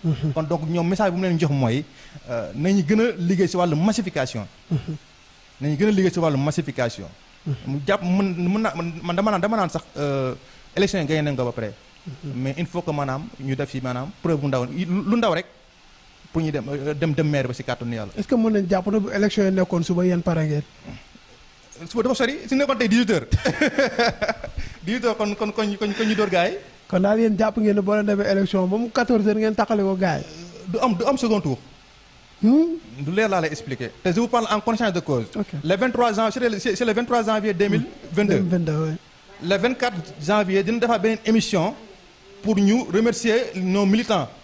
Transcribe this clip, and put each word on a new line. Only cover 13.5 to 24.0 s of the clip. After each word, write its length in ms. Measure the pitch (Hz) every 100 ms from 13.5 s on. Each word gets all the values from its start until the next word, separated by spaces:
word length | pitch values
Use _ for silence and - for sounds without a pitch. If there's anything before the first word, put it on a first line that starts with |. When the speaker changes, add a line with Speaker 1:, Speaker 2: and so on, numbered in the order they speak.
| 131
Speaker 2:
def 140 | 139
si 100 | 131
maanaam 300 | 127 123 147 -
preuve 180 | 170 156
bu 60 | 143
ndaw, 160 | 131
lu, 200 | 123 139 175 185 185
lu 60 | 233
ndaw 180 | 220
rek 120 | 165 - - - - - - - - -
pour 100 | 165
ñu 80 | 160
dem, 140 | 143 117
euh, 260 | 143 143
dem, 180 | 147 160
dem 160 | 147 151
maire 180 | 147 127
ba 60 |
si 80 | 123
kàttanu 280 | - 123 117
Yàlla. 180 | 117 101 214
Speaker 1:
Est-ce 100 | 202
que 60 |
mën 160 | 247 226
nañ 160 | 214 180
jàpp 160 | 185 190
ne 120 | 214
bu 120 | 196
élection 320 | 202 208 214
yi 60 | 196
nekkoon 320 | 190 180 175
suba, 220 | 160 175
yéen 180 | 180 175
pare 220 | 175 160 156
ngeen? 160 | 151 - - - 110 - - - - - - - - 170
Speaker 2:
Suba 140 | 233
dafa 120 | 247
sori, 240 | 262 247 294 -
su 60 |
nekkoon 240 | 269 285 247
tey 100 | 233
dix-huit 220 | 226 220
heures. 180 | 180 -
<laughs> 1600 | - - - - - 262 -